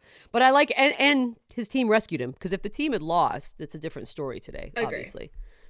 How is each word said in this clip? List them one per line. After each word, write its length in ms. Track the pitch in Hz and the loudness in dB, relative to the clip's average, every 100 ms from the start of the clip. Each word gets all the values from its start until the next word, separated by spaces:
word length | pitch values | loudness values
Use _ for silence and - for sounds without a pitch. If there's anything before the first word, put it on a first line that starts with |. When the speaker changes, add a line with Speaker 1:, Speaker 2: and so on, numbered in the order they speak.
| _ - _ | _ -20 _
Speaker 1:
But 100 | 233 | 4
I 80 | 254 | 6
like, 200 | 277 294 - | 6 4 4
and, 160 | 277 - | 2 4
and 360 | 277 277 247 226 _ | 4 4 0 -4 _
his 140 | - 220 | -10 -4
team 200 | 262 233 | 0 4
rescued 300 | 214 - 156 | 2 2 -4
him. 120 | 123 | -6
'Cause 180 | 131 180 | -6 -6
if 100 | 185 | -6
the 60 | 214 | -6
team 240 | - 294 | -4 -2
had 80 | 214 | -2
lost, 520 | 156 170 143 - - - | 0 2 2 0 -10 -14
it's 160 | 151 156 | -14 -10
a 40 | |
different 280 | 156 - - | -10 -10 -12
story 320 | - 139 120 | -8 -8 -8
today, 320 | - - - 233 | -12 -14 -10 -6
Speaker 2:
Agree. 100 | 226 | -4
Speaker 1:
obviously. 460 | - - - - - - - - | -6 -10 -14 -16 -16 -16 -18 -18